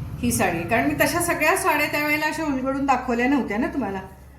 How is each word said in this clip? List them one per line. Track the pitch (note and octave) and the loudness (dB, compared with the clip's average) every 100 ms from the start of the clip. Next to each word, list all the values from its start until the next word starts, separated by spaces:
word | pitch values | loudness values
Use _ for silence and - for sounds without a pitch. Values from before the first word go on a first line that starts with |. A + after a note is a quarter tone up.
| - - | -10 -4
ही | A#3+ | -2
साडी, | - G3 E3 | 0 0 0
कारण | E3+ A#3 C#4 | 0 0 0
मी | |
तशा | D4+ D4 E4+ | 2 2 2
सगळ्या | F4 E4 D4+ F#4 | 0 2 2 2
साड्या | F#4 D4+ D4+ | 2 2 0
त्यावेळेला | D4+ D4+ D4 D#4 | 0 0 0 0
अशा | D#4 | -2
उलगडून | D#4 C4 C4 C#4 C#4 | -2 -2 -2 0 2
दाखवल्या | A3 - A#3 B3 | 2 2 0 2
नव्हत्या | C#4+ G#3+ G#3 | 2 0 -2
ना | D#4 | -2
तुम्हाला. | D4 G#3 G3 F#3+ - - | -2 -4 -6 -10 -16 -20